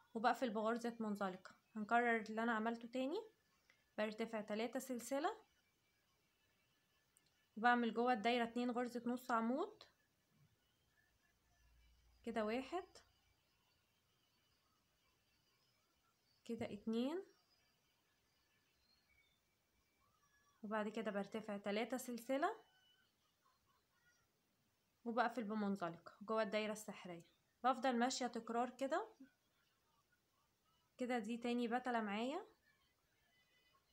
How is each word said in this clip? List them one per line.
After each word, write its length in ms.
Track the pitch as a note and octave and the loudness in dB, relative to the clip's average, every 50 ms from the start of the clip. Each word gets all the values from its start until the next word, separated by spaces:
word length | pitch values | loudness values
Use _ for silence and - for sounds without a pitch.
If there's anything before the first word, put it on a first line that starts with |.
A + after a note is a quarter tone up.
| - _ - | -16 _ -4
وبقفل 360 | A#3 G#3 A#3+ B3 - C4+ B3 | 2 4 4 4 4 2 0
بغرزة 480 | G3+ A3 G#3+ A3 A#3 A#3 A#3 A#3 A#3 - | 0 2 2 2 2 2 0 -4 -2 -2
منزلقة. 580 | A3 G#3+ G#3 G3+ G3+ F#3+ F3+ F#3 - - - _ _ _ - | -2 -2 0 0 0 -2 -2 -4 -12 -16 -20 _ _ _ -8
هنكرر 400 | A3 G#3+ G3+ A#3 A#3+ B3 A#3+ A3+ | -6 -2 4 4 4 6 6 4
اللي 280 | A3+ G#3+ G#3 A3 A3 A3+ | 2 2 -2 -4 -2 0
انا 80 | A#3 | 2
عملته 360 | A#3 A3 A3 A3+ A#3 A#3 - - | 2 2 2 0 -2 -4 -6 -6
تاني، 340 | - B3+ C4 C4+ E4 G#4+ A4+ - - _ _ _ _ _ _ _ - _ _ _ - - | -4 -2 -2 -2 -2 -4 -6 -8 -14 _ _ _ _ _ _ _ -20 _ _ _ -4 -2
برتفع 440 | G#3+ A3 G#3 G#3+ A3+ A3+ A#3 G#3+ | -2 -2 -2 -4 -4 -4 -2 -4
تلاتة 380 | G#3 G#3 G#3 G#3+ A3+ B3 - C4+ | -4 -2 -2 -2 -2 0 -2 -4
سلسلة 580 | C4+ - B3+ A#3 A#3+ - C#4 C#4 D4+ F#4 A4+ A4 - _ _ _ _ _ _ _ _ _ _ _ _ _ _ _ _ _ _ _ _ _ _ _ _ _ _ _ _ _ _ _ _ _ _ - _ _ _ _ _ _ - A3 | -4 -4 -6 -6 -2 -2 0 0 0 0 -2 -4 -12 _ _ _ _ _ _ _ _ _ _ _ _ _ _ _ _ _ _ _ _ _ _ _ _ _ _ _ _ _ _ _ _ _ _ -20 _ _ _ _ _ _ -4 2
وبعمل 360 | G#3+ A#3+ A#3+ A#3+ A#3+ A3+ G3+ | 4 6 6 6 4 2 2
جوه 200 | A3+ A#3+ B3 B3+ | 2 2 4 2
الدايرة 300 | A3 G3 A#3 A#3+ B3 A#3 | 2 4 2 2 2 2
اتنين 280 | A#3 A#3 A#3+ B3 B3 | 0 0 -2 0 0
غرزة 320 | A#3 A#3+ B3 A#3+ A#3+ A#3+ A#3 | 0 0 -2 -2 -4 -4 -2
نص 260 | A#3+ B3 B3+ - - | -2 -4 -2 -2 0
عمود، 520 | B3 A3+ A3+ A3+ B3+ D4 F#4 - - - - - _ _ _ _ _ _ _ _ _ _ - _ _ _ _ _ _ _ _ _ _ _ _ _ _ _ _ _ _ _ _ _ _ _ _ - - - - - - - - - - - - | 2 2 2 2 2 0 0 -2 -4 -12 -20 -20 _ _ _ _ _ _ _ _ _ _ -20 _ _ _ _ _ _ _ _ _ _ _ _ _ _ _ _ _ _ _ _ _ _ _ _ -20 -20 -20 -20 -20 -20 -20 -20 -20 -20 -12 -8
كده 220 | A#3 G#3+ A#3 G#3+ | -4 -2 0 0
واحد، 420 | G#3+ A3 B3+ C4 - - F#4 F#4 - - - - _ _ _ _ _ _ _ _ _ _ _ _ _ _ _ _ _ _ _ _ _ _ _ _ _ _ _ _ _ _ _ _ _ _ _ _ _ _ _ _ _ _ _ _ _ _ _ _ _ _ _ _ _ _ _ _ _ _ _ _ _ _ _ _ _ _ _ - | 0 0 -2 -2 -2 -4 -6 -6 -6 -14 -20 -20 _ _ _ _ _ _ _ _ _ _ _ _ _ _ _ _ _ _ _ _ _ _ _ _ _ _ _ _ _ _ _ _ _ _ _ _ _ _ _ _ _ _ _ _ _ _ _ _ _ _ _ _ _ _ _ _ _ _ _ _ _ _ _ _ _ _ _ -8
كده 280 | - A#3 A3+ A#3 - - | -6 -4 -4 -4 -6 -6
اتنين، 500 | G3+ - A3+ A3 A3+ B3 C4+ D#4+ F#4 G4 - - _ _ _ _ _ _ _ _ _ _ _ _ _ _ _ _ _ _ _ _ _ _ _ _ _ _ _ _ _ _ _ _ _ _ _ _ _ - _ _ _ _ _ _ _ _ _ _ _ _ _ _ _ _ _ _ _ _ _ _ _ _ _ _ - - | -6 -2 -2 0 2 2 0 0 -2 -6 -8 -16 _ _ _ _ _ _ _ _ _ _ _ _ _ _ _ _ _ _ _ _ _ _ _ _ _ _ _ _ _ _ _ _ _ _ _ _ _ -20 _ _ _ _ _ _ _ _ _ _ _ _ _ _ _ _ _ _ _ _ _ _ _ _ _ _ -14 -8
وبعد 260 | G#3 G#3+ A3 G#3 G#3+ | -4 -2 0 0 0
كده 220 | G#3+ A#3 A3+ A3 | -2 -2 -2 0
برتفع 460 | G3 G3+ G3 G3 - A3 G#3 - G3+ G3+ | 0 -2 -2 -2 -4 -8 -6 -6 -6 -4
تلاتة 400 | - G#3 G3+ G#3 A#3 A#3 C4 A#3+ | -2 -2 0 0 0 0 -2 -6
سلسلة 580 | - - A#3+ A3+ A#3 - C4 C#4 D#4 F#4+ A#4 - - _ _ _ _ _ _ _ _ _ _ _ _ _ _ _ _ _ _ _ _ _ _ _ _ _ _ _ _ _ _ _ _ _ _ _ _ _ _ _ _ _ _ _ _ _ _ _ - | -4 -6 -8 -6 -2 0 0 2 2 2 0 -2 -10 _ _ _ _ _ _ _ _ _ _ _ _ _ _ _ _ _ _ _ _ _ _ _ _ _ _ _ _ _ _ _ _ _ _ _ _ _ _ _ _ _ _ _ _ _ _ _ -4
وبقفل 380 | A#3 A3+ A#3+ A3+ A#3 A#3 B3+ A3 | -2 2 2 2 2 2 -2 -4
بمنزلقة 720 | G3+ A3 A3 G#3 G3+ G3 G3 F3 E3+ E3 E3+ - - - - | -2 -2 0 0 0 0 0 -2 -4 -6 -6 -14 -18 -18 -12
جوه 220 | G#3 G3 A3 A3 A3 | -6 -2 0 0 0
الدايرة 280 | G#3 G#3+ G#3+ A3 G#3 | 2 0 -2 -2 -2
السحرية. 520 | G#3+ G#3 - - F#3+ - - F#3 E3+ E3+ E3+ - _ _ _ _ _ _ - | -4 -6 -8 -12 -12 -12 -10 -12 -12 -12 -14 -18 _ _ _ _ _ _ 2
بفضل 360 | B3 C4 B3 A#3 C4+ A#3+ A#3 | 2 2 4 2 2 4 4
ماشية 280 | A#3 C4 C4 - B3+ A#3+ | 4 2 2 0 -2 -2
تكرار 420 | A#3+ A#3 A3+ - A#3 A#3 B3 A#3+ | -4 -6 -6 -2 0 0 0 0
كده. 380 | - - C4+ C4+ D4+ E4 - - - - C4+ - _ _ _ _ _ _ _ _ _ _ _ _ _ _ _ _ _ _ _ _ _ _ _ _ _ _ _ _ _ _ _ _ _ - | -2 -4 -2 0 0 0 -2 -2 -10 -20 -20 -20 _ _ _ _ _ _ _ _ _ _ _ _ _ _ _ _ _ _ _ _ _ _ _ _ _ _ _ _ _ _ _ _ _ -4
كده 220 | B3+ A#3 B3+ A#3+ | 0 0 0 0
دي 180 | G#3 G#3 A#3+ A#3 | 0 0 -4 -2
تاني 300 | A#3 A#3+ A#3+ A#3+ A#3+ A3+ | 0 0 2 2 2 2
بتلة 340 | A3+ B3+ B3 B3+ A#3+ A3+ | 2 2 2 2 0 2
معايا، 460 | G#3+ G#3 G3 G#3+ A#3 B3+ D4 F4+ A4+ - - _ _ _ _ _ _ _ _ _ _ _ _ _ _ _ _ _ _ _ _ _ _ _ _ _ _ _ | 2 2 0 0 0 0 -2 -4 -6 -8 -16 _ _ _ _ _ _ _ _ _ _ _ _ _ _ _ _ _ _ _ _ _ _ _ _ _ _ _